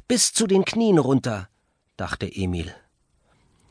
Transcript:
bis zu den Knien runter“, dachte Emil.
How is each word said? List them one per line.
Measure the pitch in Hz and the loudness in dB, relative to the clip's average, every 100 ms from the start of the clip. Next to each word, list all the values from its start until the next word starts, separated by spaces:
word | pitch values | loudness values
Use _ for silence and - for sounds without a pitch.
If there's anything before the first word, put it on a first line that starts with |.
| - | -4
bis | 247 - | 0 0
zu | - 220 | 0 2
den | 190 | 2
Knien | 185 226 226 175 | 2 0 4 4
runter“, | 127 135 123 104 90 _ _ _ _ - | 4 0 0 -6 -10 _ _ _ _ -10
dachte | 90 - 98 | -8 -6 -8
Emil. | - 92 87 82 - _ _ _ _ _ _ _ _ _ | -4 -4 -4 -6 -12 _ _ _ _ _ _ _ _ _